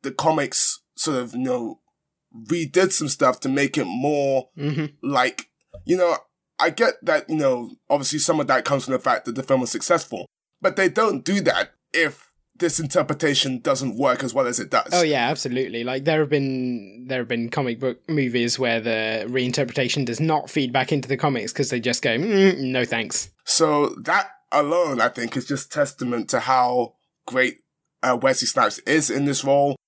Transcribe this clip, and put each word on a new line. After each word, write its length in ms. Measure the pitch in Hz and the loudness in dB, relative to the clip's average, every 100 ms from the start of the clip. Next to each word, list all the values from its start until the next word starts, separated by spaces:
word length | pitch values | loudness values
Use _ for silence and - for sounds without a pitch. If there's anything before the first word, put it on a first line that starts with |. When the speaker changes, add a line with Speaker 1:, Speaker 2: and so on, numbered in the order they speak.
Speaker 1:
the 100 | 139 | -8
comics 680 | - 160 156 139 - - - _ - | -2 0 0 -2 -2 -2 -4 _ -8
sort 220 | - 135 | -4 -2
of, 120 | 120 | -4
you 60 | 113 | -6
know, 400 | 127 123 113 82 _ _ _ _ _ 113 110 | -2 -2 -4 -10 _ _ _ _ _ -20 -4
redid 420 | 170 156 180 190 | -4 0 2 2
some 160 | - 151 | 0 -2
stuff 320 | - 131 127 | 2 2 2
to 80 | 135 | -2
make 280 | 139 139 143 | 0 0 -2
it 80 | 98 | -4
more 640 | 107 143 147 139 135 - - | -2 0 2 2 0 -2 -6
Speaker 2:
Mm-hmm. 280 | 143 147 151 _ 135 | -4 -4 -6 _ -2
Speaker 1:
like, 400 | 135 127 - - _ _ - - | 2 2 -2 -16 _ _ -16 -2
you 100 | 185 | 2
know, 220 | 175 160 _ _ _ _ | 4 2 _ _ _ _
I 120 | 160 | 0
get 240 | 151 233 - | 4 2 2
that, 260 | - 151 - | 0 0 0
you 80 | 156 | 2
know, 340 | 139 127 120 - _ | 2 2 -4 -16 _
obviously 300 | 143 131 151 | 0 0 -2
some 200 | - 156 | 2 2
of 80 | 139 | 4
that 180 | 131 - | 2 2
comes 200 | 143 127 | -2 0
from 80 | |
the 60 | 127 | -2
fact 260 | - 120 - | 0 0 -2
that 100 | 117 | -8
the 80 | |
film 180 | - 135 | 0 0
was 80 | 123 | 0
successful, 540 | 110 - 170 - 98 90 _ _ _ | -4 0 0 -2 -10 -12 _ _ _
but 160 | 143 143 | -2 2
they 140 | 185 | 0
don't 340 | 147 220 135 | 2 0 0
do 160 | - 202 | -2 0
that 300 | 143 90 - _ _ | 2 0 -2 _ _
if 380 | 160 156 - _ _ _ _ | 0 0 -2 _ _ _ _
this 240 | 175 - | 0 0
interpretation 800 | 156 180 147 147 156 139 135 127 | 0 0 0 0 2 2 0 -2
doesn't 360 | 151 135 135 107 | 0 0 -2 0
work 240 | 135 127 | 2 2
as 100 | 135 | 0
well 140 | 117 123 | 0 0
as 120 | 120 | 0
it 120 | 107 | 0
does. 180 | 123 - | 0 2
Speaker 2:
Oh 120 | 180 | 2
yeah, 260 | 165 139 120 | 4 2 0
absolutely. 540 | 151 135 123 123 117 | -2 -2 -2 -2 -4
Like, 220 | 120 135 143 | -4 -2 0
there 140 | 156 | 2
have 80 | 147 | 4
been, 760 | 147 135 131 127 120 98 107 127 | 2 2 -2 -2 -4 -8 -18 -6
there 120 | 131 | -4
have 80 | 117 | -2
been 220 | 120 117 | -2 -2
comic 300 | 147 131 117 | -2 -2 -2
book 200 | 131 117 - | -4 -4 -4
movies 480 | 151 131 120 120 117 | -2 0 -2 -2 0
where 240 | 127 117 | 0 0
the 440 | 113 110 110 110 107 | -2 -2 -2 -4 -4
reinterpretation 720 | 127 127 123 127 - 123 - | -2 -2 -2 -2 -2 -2 -2
does 160 | 123 117 | -4 -2
not 300 | 160 156 - | 0 0 -2
feed 240 | - 131 | -2 0
back 180 | 131 127 | 0 0
into 160 | 147 123 | -2 -2
the 80 | 131 | -2
comics 360 | 151 127 101 | -2 -2 -6
'cause 160 | - 135 | -4 -2
they 100 | 127 | -2
just 220 | 123 117 | -2 -2
go, 160 | - 113 | 0 0
"Mm, 400 | 196 196 196 175 131 | 0 4 4 4 -2
no 120 | 127 | -2
thanks." 460 | 120 117 110 - - _ - | -2 -4 -4 -6 -6 _ -2
Speaker 1:
So 440 | - 160 147 147 - - | 2 4 4 0 -2 -2
that 260 | 190 185 - _ | 0 -2 -12 _
alone, 480 | 143 147 165 165 127 | 0 2 2 0 2
I 80 | 120 | 0
think, 280 | 120 117 131 | 0 -6 -6
is 80 | - | -4
just 260 | 139 - | -8 -6
testament 580 | 151 143 - 127 120 104 | -8 -8 -8 -4 -4 -2
to 100 | - | -2
how 560 | 127 131 123 123 120 _ _ _ - | 2 2 2 0 -2 _ _ _ -6
great, 300 | 127 127 - _ _ _ _ | 0 0 -2 _ _ _ _
uh, 160 | 127 123 | 0 2
Wesley 280 | 131 131 - | 2 2 0
Snipes 320 | - 110 - | 2 2 0
is 300 | - 156 147 | 0 2 2
in 140 | 123 143 | 0 0
this 180 | 131 | 0
role. 320 | 139 143 143 127 | 2 4 2 -2